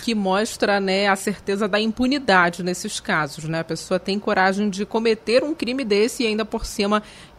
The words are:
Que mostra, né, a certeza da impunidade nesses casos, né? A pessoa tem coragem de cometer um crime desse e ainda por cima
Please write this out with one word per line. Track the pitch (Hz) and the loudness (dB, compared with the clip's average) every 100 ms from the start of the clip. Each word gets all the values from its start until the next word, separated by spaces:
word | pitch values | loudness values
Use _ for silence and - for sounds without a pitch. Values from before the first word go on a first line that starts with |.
Que | - | -2
mostra, | 220 190 190 226 - 214 202 | 0 2 2 0 0 2 2
né, | 190 196 202 | 2 2 2
a | 196 | 2
certeza | - 190 - 202 214 | 0 -4 -2 -2 0
da | 208 | 0
impunidade | 220 220 254 285 277 190 175 170 | 0 0 0 0 4 4 4 0
nesses | 180 175 214 - | -4 -4 -6 -8
casos, | - 170 147 147 156 | -2 -2 -2 -6 -6
né? | 160 | -4
A | |
pessoa | 165 165 - 185 | -4 -6 -4 -4
tem | 196 202 | -2 -4
coragem | 214 202 190 202 208 | 0 2 2 2 -2
de | 185 | -2
cometer | 208 226 226 220 - 247 | -4 0 0 0 2 2
um | 294 | 2
crime | 311 220 262 | -4 -4 -4
desse | 240 202 226 - | 0 2 2 0
e | 226 | -2
ainda | 214 | -2
por | 220 226 - | -4 -6 -6
cima | - 202 208 - - - | -2 0 0 -2 -16 -16